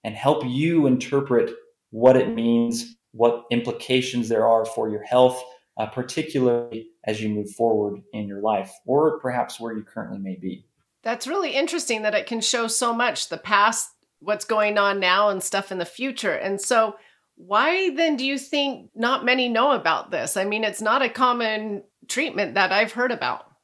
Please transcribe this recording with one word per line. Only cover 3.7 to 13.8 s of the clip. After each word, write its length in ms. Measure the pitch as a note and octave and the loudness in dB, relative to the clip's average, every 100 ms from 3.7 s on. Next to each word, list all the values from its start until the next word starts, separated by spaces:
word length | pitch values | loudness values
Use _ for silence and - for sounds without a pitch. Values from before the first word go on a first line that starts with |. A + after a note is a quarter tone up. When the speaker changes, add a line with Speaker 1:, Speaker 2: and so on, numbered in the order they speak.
| - - B2+ B2+ B2 A2 | -6 0 0 0 -4 0
Speaker 1:
there 180 | A2+ A2+ | 2 4
are 180 | A2+ | 4
for 240 | A2 - A2 | 2 -4 -4
your 140 | G#2 | -4
health, 400 | - B2 B2+ B2+ - - _ - | 0 6 6 4 -12 -20 _ -8
uh, 100 | G#2+ | -6
particularly 1000 | C3 B2+ - D#3 C#3 B2 A#2+ A#2+ A2 A2+ _ | -6 -6 -6 -4 0 2 2 -2 -12 -14 _
as 160 | - G#2+ | -6 -4
you 80 | G#2+ | -4
move 220 | G#2+ G#2 | -4 -6
forward 500 | - A#2 G#2+ G#2 G2+ - | 0 2 2 0 -4 -10
in 140 | G#2+ G2+ | -8 -8
your 140 | G2+ | -4
life, 320 | G#2+ G#2 F#2+ - - | -2 -2 -4 -12 -2
or 320 | C#3 D#3 D#3 | 2 2 0
perhaps 400 | C3 B2 - - | -4 -4 -4 -6
where 140 | A2+ | -8
you 80 | A2 | -8
currently 360 | A2 A2 G2 G2 | -10 -12 -10 -10
may 180 | F#2+ F2+ | -10 -8
be. 280 | F2+ F#2 _ _ _ _ | -10 -10 _ _ _ _
Speaker 2:
That's 240 | A3+ A#3 B3 | -6 -6 -4
really 240 | F#4 E4 | -4 -2
interesting 520 | C4 D#4+ E4 - A3 | -2 -2 -4 -4 -2
that 120 | G#3+ | 0
it 120 | G#3 - | -2 -2
can 140 | A3+ | -4
show 280 | G#3+ A#3+ A3+ | -2 -2 -2
so 240 | - A#3+ | 0 0
much, 360 | A#3 A#3+ - - | 0 0 -2 -8
the 80 | E3 | -8
past, 540 | F#3 G3+ G#3+ A3 | 0 4 4 0